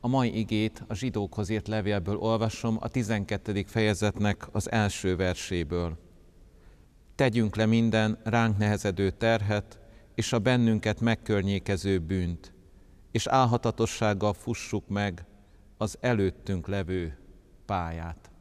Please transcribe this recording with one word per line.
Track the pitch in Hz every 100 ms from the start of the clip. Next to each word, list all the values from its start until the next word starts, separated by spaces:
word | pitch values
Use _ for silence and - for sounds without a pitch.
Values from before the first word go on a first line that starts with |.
A | 120
mai | 135 120 101
igét | 107 107 107 - -
a |
zsidókhoz | 101 131 107 101 - 92
írt | 107 98
levélből | 110 98 101 90 104
olvasom, | 110 113 113 - 117 113
a | -
tizenkettedik | - 104 110 98 101 - 101 95
fejezetnek | 113 107 98 104 - 104 98 -
az | 107 -
első | 113 104 - 92 90
verséből. | 92 87 - 90 78 87 87 80 - - - - - - - - - - -
Tegyünk | - 135 113 110 101
le | 110
minden | 113 113 110 110 107
ránk | - 117 113 101
nehezedő | 107 104 104 90 98
terhet, | - 113 113 104 104 - - - - -
és | - 113
a | 120
bennünket | 110 123 117 110 110 104
megkörnyékező | 117 113 - 104 98 98 - 98 98 95
bűnt, | 82 95 87 85 - - - - - - -
és | - -
álhatatossággal | 131 123 120 117 - 110 - 110 101 104
fussuk | 101 - 117 - 104 -
meg | 101 101 87 87 - - - - -
az | 110 -
előttünk | 123 117 95 - - 95 82
levő | 98 87 92 85 69 - - - - -
pályát. | 98 85 82 82 80 - -